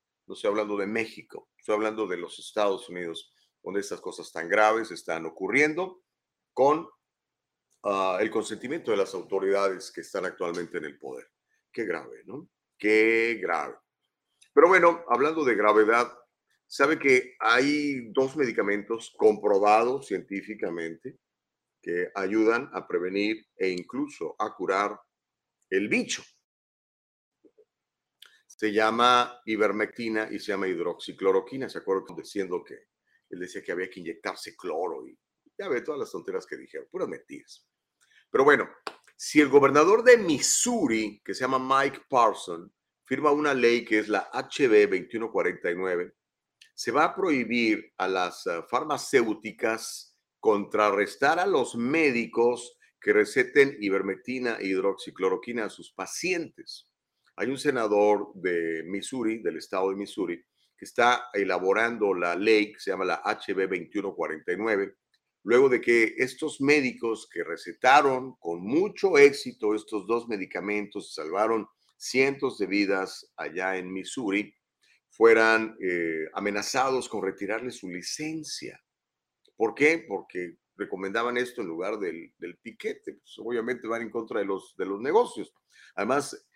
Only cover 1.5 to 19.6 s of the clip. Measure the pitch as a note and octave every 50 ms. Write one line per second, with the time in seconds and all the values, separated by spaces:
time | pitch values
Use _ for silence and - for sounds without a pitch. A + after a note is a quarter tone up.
1.5 | _ _ _ - G#2+ G#2+ A2 G#2+ A2 A2 A2 F#2 F2+ F2 F2 D#2+ - - - -
2.5 | - G#2+ G#2 G2+ G2 F2+ - - F2 F2+ F2 E2 E2 - - _ _ _ _ _
3.5 | _ _ - - F#2+ G2+ G2 - F2+ E2+ - F2+ E2+ - E2 - - E2 E2 E2+
4.5 | F#2+ G#2+ G#2+ G#2+ A2 A2+ A2 - F2 E2 - - E2 E2 D#2+ D#2+ - - F#2+ F#2+
5.5 | G#2+ C3+ D3 D#3 D#3 E3 F#3 F#3 F3+ _ _ _ _ _ _ _ _ _ _ _
6.5 | _ B2 C3 C#3+ D#3 E3 F3 - _ _ _ _ _ _ _ _ _ _ _ _
7.5 | _ _ _ _ _ _ - G#2 G2 F#2+ F#2+ F#2+ F#2 F#2 G#2+ A2 - A2+ G#2 -
8.5 | A2 F#2 - B2 D3+ F3 - A#2+ G#2+ G2 F#2+ - - F2+ E2 - G2 F#2+ F#2+ G2
9.5 | G2 G2 G2 G2 F#2 F#2 F#2+ - - F2 E2 - - F#2+ F2+ F2+ F2+ - F#2 E2+
10.5 | E2+ F2 E2+ D#2 - F2 D2+ D2 C#2 _ C#2+ C2+ B1+ A#1+ - _ _ _ _ _
11.5 | _ _ _ _ - A#2+ A2+ F#2+ E2+ D#2 C2 A#1+ A#1+ - _ - G#2+ D3 F#3 -
12.5 | _ _ _ _ _ _ - G#2+ G#2+ A2 A2 A2+ A2+ A2+ A2+ A#2 A#2 G#2 F2+ F2
13.5 | E2+ D#2 D2 B1+ - - _ _ _ _ _ _ _ _ _ _ _ _ _ _
14.5 | _ C#3+ D3+ F3+ F#3+ F3+ E3+ E3+ E3 E3+ - - A#2+ A#2 C#3 D3+ D#3+ D#3+ D3 B2+
15.5 | A2+ G2 G#2 G#2+ G#2 G#2+ G#2+ G#2 A2+ A#2+ A#2+ A#2+ - - _ _ _ _ _ _
16.5 | _ _ _ _ - - C#3 D3 D#3+ D3+ C3+ C#3 B2+ B2+ B2 - - - - A2
17.5 | A#2+ B2 C3+ C#3+ D3 D3+ D3 D3 C#3 B2+ A#2+ A2 G2+ C3 C3+ C3+ C3+ D#3 C#3 A#2+
18.5 | A2 - G2+ G2+ G#2 G#2 G2+ - A#2 A2+ - - - - G#2 G#2+ G#2+ G2+ G2+ G2+
19.5 | G2+ G2